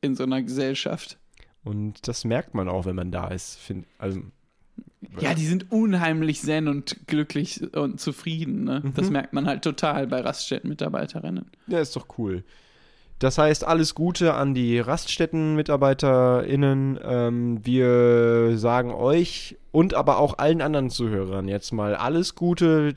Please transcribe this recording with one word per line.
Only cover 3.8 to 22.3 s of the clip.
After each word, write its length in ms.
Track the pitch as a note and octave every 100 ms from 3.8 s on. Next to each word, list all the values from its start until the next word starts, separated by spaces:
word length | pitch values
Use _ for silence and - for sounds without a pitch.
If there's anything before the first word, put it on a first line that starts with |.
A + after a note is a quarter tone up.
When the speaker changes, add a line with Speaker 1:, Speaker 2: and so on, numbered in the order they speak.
| - _
Speaker 2:
also 220 | G2 F#2+ F#2+ - _ _ _ - - _ - -
Speaker 1:
Ja, 160 | -
die 120 | D#3+ D#3
sind 260 | F#3 F#3
unheimlich 680 | A3 A3 F3+ E3 D#3+ D#3 D3
zen 260 | - D#3 D3+
und 400 | C#3+ - - -
glücklich 680 | D3+ D3 C#3+ C#3+ - -
und 240 | D3+ C#3+ -
zufrieden, 640 | - - E3 D#3+ D3+ -
ne? 180 | C3 C3+ C#3
Das 120 | C#3 F#3+
Speaker 2:
Mhm. 60 |
Speaker 1:
merkt 180 | C#3 -
man 140 | C#3 C#3+
halt 160 | C#3
total 440 | E3 C#3 D#3 C#3+ B2+
bei 140 | B2+
Raststätten-Mitarbeiterinnen. 1300 | B2+ - - C3 - D3+ D3+ - D3+ E3 E3 F#3 - _ -
Speaker 2:
Ja, 140 | E3+
ist 160 | D3 -
doch 100 | - -
cool. 280 | G#2 F2+ - - _ _ _ _ _ -
Das 160 | C3 D#3
heißt, 260 | D3+ D3+
alles 300 | - E3 D#3
Gute 400 | - E3+ E3+ E3+
an 180 | C#3 C#3
die 280 | B2+ A#2+ A#2+
Raststätten-MitarbeiterInnen. 2250 | A#2 D#3+ - - E3 D#3+ D#3 D3+ D3+ C#3 C#3 C3+ C#3 B2+ B2+ B2 - C#3 C#3 C3+ C3+ C3+
Ähm, 560 | - B2 A#2+ A#2+ A#2+ A#2
wir 920 | A#2 B2+ B2 B2 A#2+ A#2+ A#2 A#2 A#2 A2+
sagen 320 | A#2 B2 A#2+
euch 680 | - B2 E3 F3 - - - -
und 240 | D3+ F#3+
aber 240 | - C#3+ A#2
auch 200 | D3 -
allen 220 | D3 E3
anderen 300 | D3 D3+ B2+
Zuhörern 560 | - A#2 G2+ F#2+ F#2+ F#2+
jetzt 220 | G2+ -
mal 220 | A2+ G#2
alles 400 | G#2 A#2+ E3 F3+